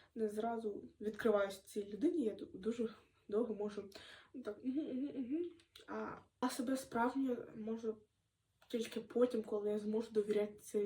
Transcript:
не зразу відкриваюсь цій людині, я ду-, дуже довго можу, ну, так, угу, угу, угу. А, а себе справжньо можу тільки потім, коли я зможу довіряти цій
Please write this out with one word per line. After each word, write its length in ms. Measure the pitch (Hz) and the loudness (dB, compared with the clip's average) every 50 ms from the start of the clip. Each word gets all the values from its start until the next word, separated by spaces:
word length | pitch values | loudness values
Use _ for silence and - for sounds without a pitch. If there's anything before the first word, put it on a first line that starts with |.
| - - _ | -20 -12 _
не 140 | 240 220 208 | -2 -2 0
зразу 540 | 208 214 220 233 233 226 220 214 202 - - - - - | 0 0 0 0 0 0 -2 -2 -4 -4 -8 -12 -12 -4
відкриваюсь 600 | 208 214 214 - - 226 208 202 196 196 - - | -4 -2 -2 2 4 6 6 6 4 2 0 -6
цій 240 | - - - 214 202 | -12 -8 -6 -6 -4
людині, 400 | 202 208 190 226 339 349 320 247 | -4 -2 2 4 4 4 4 2
я 100 | 214 196 | 2 0
ду-, 220 | - - - - - | -2 -6 -10 -10 -4
дуже 320 | - 214 233 - 226 - - - - _ _ _ _ - | -2 -2 0 0 0 -2 -4 -8 -18 _ _ _ _ -2
довго 280 | 202 214 247 226 214 | 0 2 2 2 0
можу, 340 | 196 208 208 - 208 196 - - - - - - - - - - | -2 -4 -4 -4 -6 -8 -10 -12 -16 -16 -16 -18 -20 -20 -14 -14
ну, 80 | 269 | -10
так, 240 | 247 214 208 - - | -8 -8 -8 -4 -4
угу, 160 | 262 254 294 | -2 -2 0
угу, 260 | 302 - 262 254 277 285 | -2 -2 -2 -2 -2 -2
угу. 320 | - 269 254 226 285 330 359 339 - - - _ _ - - - | -2 -4 -2 -2 0 -2 -2 -4 -6 -12 -20 _ _ -20 -12 -8
А, 300 | 202 220 220 - - - - _ _ _ | -6 -6 -6 -6 -8 -12 -16 _ _ _
а 100 | - 254 | -2 0
себе 280 | - - 247 247 262 262 | 0 0 0 0 0 -2
справжньо 600 | - - - 233 233 254 269 269 269 262 240 - - - - | -2 -2 2 2 4 4 4 4 2 2 2 0 -4 -6 -10
можу 420 | 233 214 220 226 226 226 220 214 - - _ _ _ _ _ _ _ _ _ _ _ _ - | -8 -4 -4 -4 -2 -2 -2 -4 -4 -8 _ _ _ _ _ _ _ _ _ _ _ _ -4
тільки 340 | - 233 226 - - 233 | -2 -2 -2 -2 -4 -6
потім, 420 | 226 - - 240 247 247 - 220 214 | -6 -2 4 4 6 6 6 2 0
коли 260 | - 220 208 202 208 | 0 -2 0 0 0
я 100 | 208 214 | 0 0
зможу 320 | 208 214 214 220 233 - | 0 0 0 0 0 2
довіряти 480 | - 214 202 208 208 208 208 208 - - | 2 2 2 4 4 4 2 2 -2 -8
цій 240 | - - - 214 202 | -10 -2 0 0 0